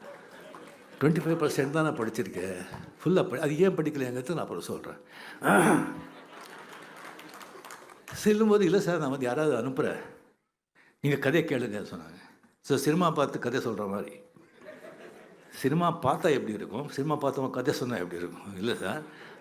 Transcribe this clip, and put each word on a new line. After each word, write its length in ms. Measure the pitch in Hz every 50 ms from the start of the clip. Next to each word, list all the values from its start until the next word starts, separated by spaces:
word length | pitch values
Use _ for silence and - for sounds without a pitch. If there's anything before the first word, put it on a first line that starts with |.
| - 571 571 - - - - - - - - - - - - - - - - -
ட்வென்டி 220 | 135 151 165 - -
ஃபைவ் 160 | 160 165 165
பர்சன்ட் 340 | 156 143 - - 139 139 139
தான் 80 | 160 156
நான் 160 | 156 - 117
படிச்சிருக்கேன், 600 | 113 110 107 - 117 95 95 95 90 95 92 90 90 - - - - - - -
ஃபுல்லா 240 | - 151 180 180 135 -
படி-, 120 | 120 135 156
அது 80 | 147 151 151
ஏன் 160 | 185 196 180
படிக்கலையாங்கிறது 600 | - 175 151 - 143 131 123 120 127 127 - 175
நான் 100 | 151 104
அப்புறம் 220 | 98 104 85 82 -
சொல்றேன்." 300 | - 78 - - 82 - - - - - - - - - - - 190 196 165 - - - - - - - - - - - - - - - - - - - - - - - - - - - - - - - - - - - - - - - - - - - - - - - - - -
செல்லும்போது, 520 | - - 208 214 208 226 214 208 208 196
"இல்ல 140 | 165 175 202
சார், 180 | - 170 170 165
நான் 120 | 156 135
வந்து 160 | 135 139 131
யாராவது 300 | 123 123 151 156 156 135 113
அனுப்புறேன், 440 | 117 135 131 - 135 101 85 - - - - - - _ _ _ _ _ _ _ _ _ _ _ _ _ _ _
நீங்க 160 | - 143 143 135
கதையை 260 | - 139 147 170 156 -
கேளுங்க" 320 | 143 123 123 113 101 104 95 -
சொன்னாங்க. 280 | - - 82 82 82 92 - - - _ _ _ _ _
So 160 | _ - 143 127
சினிமா 340 | - 151 151 175 180 165
பார்த்து 280 | 156 151 139 131 - 117
கதை 200 | - 120 123 135
சொல்ற 280 | - 123 110 95 104 98
மாதிரி, 240 | 98 101 - - - - - - _ - - - _ - - - - - - - - - - - - - - - - - - -
சினிமா 380 | - - - 131 147 170 175 170 160 -
பார்த்தா 280 | - 127 147 - - 175 147 123
எப்படி 160 | 107 107 107
இருக்கும், 360 | 101 98 78 92 117 147 147
சினிமா 260 | - - 139 156 151 -
பார்த்தவங்க 280 | 139 139 127 139 135 131
கதை 240 | - 127 123 143 -
சொன்னா 220 | - 135 123 120
எப்படி 260 | 95 87 90 87 85
இருக்கும்? 360 | 87 87 - - - 101 98 92
"இல்ல 180 | 95 120 110
சார், 260 | - 95 92 113 156 151 151 - - - - - -